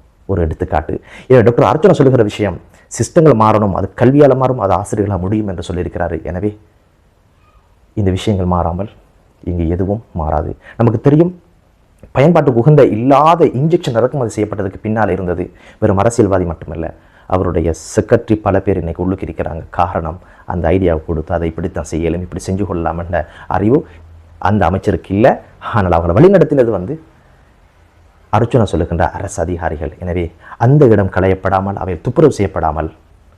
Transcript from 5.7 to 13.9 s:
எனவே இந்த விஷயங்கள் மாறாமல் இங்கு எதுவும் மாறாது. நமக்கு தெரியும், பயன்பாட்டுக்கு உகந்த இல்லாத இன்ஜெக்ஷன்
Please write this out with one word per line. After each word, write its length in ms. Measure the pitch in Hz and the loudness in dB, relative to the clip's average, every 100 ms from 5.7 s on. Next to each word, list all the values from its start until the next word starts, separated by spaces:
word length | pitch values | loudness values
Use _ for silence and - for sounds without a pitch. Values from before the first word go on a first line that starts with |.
| 87 85 85 85 80 | -6 -6 -4 -6 -6
எனவே 280 | - 90 104 101 _ _ _ _ _ _ _ _ _ _ _ _ _ - | -8 -6 -6 -8 _ _ _ _ _ _ _ _ _ _ _ _ _ -4
இந்த 120 | 98 | -2
விஷயங்கள் 360 | 92 - 95 90 | -2 -2 -2 0
மாறாமல் 440 | 87 85 87 104 - _ _ _ _ | -2 -2 -6 -10 -14 _ _ _ _
இங்கு 260 | - 87 82 | -8 -4 -2
எதுவும் 340 | 87 95 113 - | -2 -4 -6 -8
மாறாது. 380 | 87 76 78 90 - - - | -8 -4 -4 -4 -10 -10 -2
நமக்கு 240 | 113 110 | 0 2
தெரியும், 320 | 143 151 175 180 _ _ _ _ _ _ - | 2 4 2 -2 _ _ _ _ _ _ -6
பயன்பாட்டுக்கு 500 | - 151 165 143 117 | 2 4 4 2 2
உகந்த 220 | 117 147 104 | 4 6 4
இல்லாத 600 | 107 127 139 156 170 147 | 2 2 4 4 4 2
இன்ஜெக்ஷன் 520 | 123 160 170 151 | 0 0 0 0